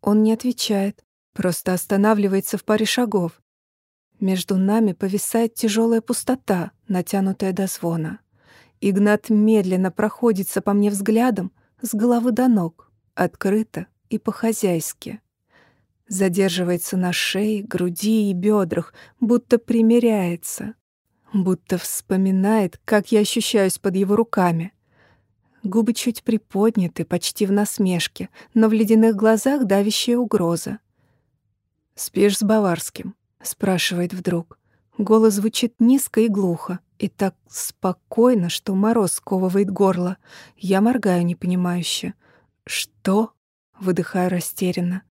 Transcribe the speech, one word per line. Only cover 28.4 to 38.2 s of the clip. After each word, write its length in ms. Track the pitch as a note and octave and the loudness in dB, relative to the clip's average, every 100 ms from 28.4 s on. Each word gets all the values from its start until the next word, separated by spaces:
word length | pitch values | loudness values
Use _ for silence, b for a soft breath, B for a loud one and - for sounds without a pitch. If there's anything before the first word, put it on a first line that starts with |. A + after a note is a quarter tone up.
| B | B
но 160 | - A3 | 2 4
в 60 | |
ледяных 420 | A3 G#3+ A3 A3+ G3+ | 4 4 6 4 4
глазах 480 | A3 A3 C4+ C#4+ | 2 2 2 0
давящая 540 | A#3 G3 G3+ G#3 - A#3+ | 2 2 2 -2 0 0
угроза. 600 | A#3+ - E3+ E3+ - - _ _ _ _ _ _ _ _ _ _ _ | 0 0 0 -2 -6 -12 _ _ _ _ _ _ _ _ _ _ _
«Спишь 420 | - - - G3+ G3 | -14 -8 0 2 2
с 60 | |
Баварским?» — 720 | G3+ A3 G3+ E3 - - - - _ _ | 0 2 2 -2 -6 -12 -14 -16 _ _
спрашивает 680 | - - G3+ F#3 - F3 F3 | -14 -6 -2 0 -2 -2 -4
вдруг. 460 | F#3 F3+ E3+ E3+ - _ _ _ - | -4 -4 -4 -6 -18 _ _ _ -6
Голос 360 | G3+ A3 A3 | 2 4 4
звучит 420 | G3+ G#3+ - A#3+ _ | 2 -2 -2 -4 _
низко 420 | A#3 C4+ - - | 4 4 2 0
и 80 | A3+ | 0
глухо, 520 | G3+ F#3+ E3+ - F#3+ _ _ | 2 0 -2 -6 -10 _ _
и 100 | G3+ | -8
так 260 | _ F#3+ - _ | _ -4 -4 _
спокойно, 1040 | - - - F#3+ F3+ _ - | -10 -10 -6 -6 -6 _ 2